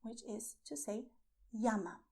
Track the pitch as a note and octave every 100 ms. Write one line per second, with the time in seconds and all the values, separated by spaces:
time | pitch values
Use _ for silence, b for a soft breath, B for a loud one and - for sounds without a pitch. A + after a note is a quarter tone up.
0 | A3+ A#3 - G#3+ A#3 - - D4 - G#3+
1 | - - _ _ - A3+ A#3 G#3+ F3+ -
2 | -